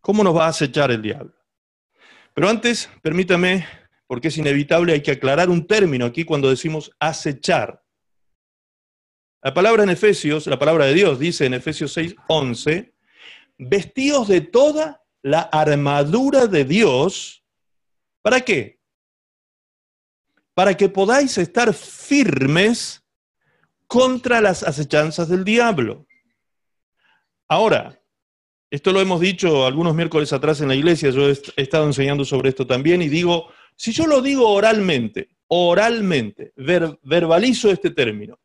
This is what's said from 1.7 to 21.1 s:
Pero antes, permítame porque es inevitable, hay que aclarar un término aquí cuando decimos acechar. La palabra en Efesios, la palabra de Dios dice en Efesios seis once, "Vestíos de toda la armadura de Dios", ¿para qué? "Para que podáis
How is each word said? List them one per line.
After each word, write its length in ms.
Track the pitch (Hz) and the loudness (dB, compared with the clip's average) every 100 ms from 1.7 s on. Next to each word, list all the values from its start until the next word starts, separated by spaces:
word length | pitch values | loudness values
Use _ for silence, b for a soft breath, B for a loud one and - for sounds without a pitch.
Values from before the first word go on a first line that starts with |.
| _ _ b b b b | _ _ b b b b
Pero 160 | - 180 | -2 -2
antes, 400 | 226 233 226 - - | 0 -2 -2 -8 -8
permítame 640 | 160 170 185 180 185 185 156 B B B _ | -4 -2 0 2 2 0 -4 B B B _
porque 160 | 123 160 | -6 -6
es 100 | 156 | -4
inevitable, 540 | 147 143 143 165 170 | -2 -2 2 2 2
hay 100 | 151 | 0
que 100 | 143 | -2
aclarar 380 | 135 135 143 180 | -2 0 2 2
un 160 | 175 160 | 0 0
término 400 | 214 185 127 120 | 2 2 0 -4
aquí 200 | 120 165 | -6 -4
cuando 240 | 151 135 | 0 0
decimos 420 | 131 165 156 - _ | 0 -4 -8 -12 _
acechar. 840 | 151 156 160 139 - 160 107 - _ _ _ _ _ _ _ _ _ _ _ _ _ _ _ _ | -6 -4 -8 -6 -2 -2 -2 -10 _ _ _ _ _ _ _ _ _ _ _ _ _ _ _ _
La 120 | 135 | -4
palabra 300 | 143 208 226 | 0 2 4
en 60 | 202 | 2
Efesios, 580 | 175 214 196 151 151 147 | 2 2 2 -2 -4 -2
la 120 | 131 | 0
palabra 260 | 143 160 135 | 2 2 4
de 80 | |
Dios 240 | 160 196 127 | 4 2 2
dice 280 | 165 170 135 | -4 -2 -2
en 80 | |
Efesios 400 | 127 - 151 147 | -2 -6 -8 -8
seis 200 | - 160 - - | -6 -8 -10 -2
once, 640 | 160 135 113 147 165 - _ B B B B B _ | -2 -2 -4 -4 -4 -6 _ B B B B B _
"Vestíos 720 | 127 196 - - 269 294 208 | -4 -4 -4 -4 -2 0 2
de 140 | 185 | 0
toda 600 | 147 233 294 302 311 285 _ _ | 2 4 4 2 -6 -10 _ _
la 180 | 139 156 | 0 0
armadura 1040 | 170 156 151 143 143 143 147 214 269 269 240 | 2 0 2 2 0 0 0 0 2 2 2
de 180 | 175 131 | 0 0
Dios", 800 | 190 202 127 180 - - - _ _ _ _ _ _ _ _ | 2 2 2 0 -4 -16 -20 _ _ _ _ _ _ _ _
¿para 200 | 214 254 | 0 0
qué? 400 | 247 170 101 _ _ _ _ _ _ _ _ _ _ _ _ _ _ _ _ _ _ | 0 -4 -4 _ _ _ _ _ _ _ _ _ _ _ _ _ _ _ _ _ _
"Para 220 | - 196 185 | 0 2 2
que 140 | 196 | 0
podáis 480 | 190 196 | 2 2